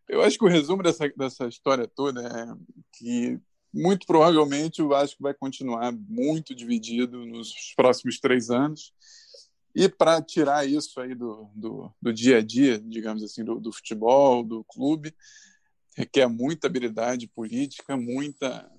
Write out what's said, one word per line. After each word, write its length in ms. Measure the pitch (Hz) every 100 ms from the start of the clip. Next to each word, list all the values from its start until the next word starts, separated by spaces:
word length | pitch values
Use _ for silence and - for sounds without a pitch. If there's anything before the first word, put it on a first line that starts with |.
| -
eu 140 | -
acho 160 | 208 -
que 80 | 202
o 40 |
resumo 340 | 170 147 190
dessa, 260 | 170 147 147
dessa 380 | 139 135 - 123
história 400 | - - 131 113
toda 340 | - 139 123
é 240 | 120 120 117 113 - - _ -
que, 420 | 117 120 120 127 - _ _
muito 340 | 147 165 196 -
provavelmente, 760 | 165 160 160 147 143 160 -
o 60 | 156
Vasco 340 | 139 143 -
vai 120 | 139
continuar 580 | 139 135 131 131 117 123
muito 640 | 117 101 113 135 160 151 131
dividido 720 | 120 120 113 117 123 123 117
nos 260 | 117 110 - - -
próximos 440 | 127 120 127 113
três 300 | 131 127 113
anos. 440 | 120 147 151 - _ _ - - - _ _ _ -
E 120 | 185
pra 320 | - 160 165
tirar 460 | 156 - 143 143 139
isso 320 | 147 143 -
aí 140 | 127
do, 380 | 123 120 107 107
do, 400 | 104 110 104 90 -
do 100 | 117
dia 280 | 113 120 123
a 20 |
dia, 380 | 110 117 139 110
digamos 420 | 113 113 110 110
assim, 220 | 107 -
do, 160 | 113 113
do 120 | 110
futebol, 720 | - - 110 110 135 139 123
do 200 | 113 113
clube, 500 | 110 - 135 156 151 - - - _ _ _ _ _ -
requer 320 | - 135 127
muita 380 | 113 127 160 139
habilidade 640 | 127 120 110 117 127 117
política, 680 | - 110 117 139 - - 139
muita 760 | 120 127 147 139 135 113 -